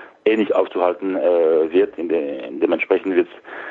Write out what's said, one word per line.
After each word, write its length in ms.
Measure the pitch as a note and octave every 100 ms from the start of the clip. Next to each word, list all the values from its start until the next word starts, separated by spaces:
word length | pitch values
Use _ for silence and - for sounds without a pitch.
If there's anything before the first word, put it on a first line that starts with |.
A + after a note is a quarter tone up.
| - _
eh 120 | G#2+ A2
nicht 180 | G2
aufzuhalten, 600 | F2 F#2+ F2+ F2+ F2 F#2+ F2+
äh, 560 | F2 E2+ E2 D#2+ D#2+
wird. 260 | F2+ G2+ -
In 100 | E2+
de-, 340 | E2 C#2+ - - C#2+
dementsprechend 560 | F2 D#2+ - F#2 F#2+ F2
wird's 140 | F2 - - - -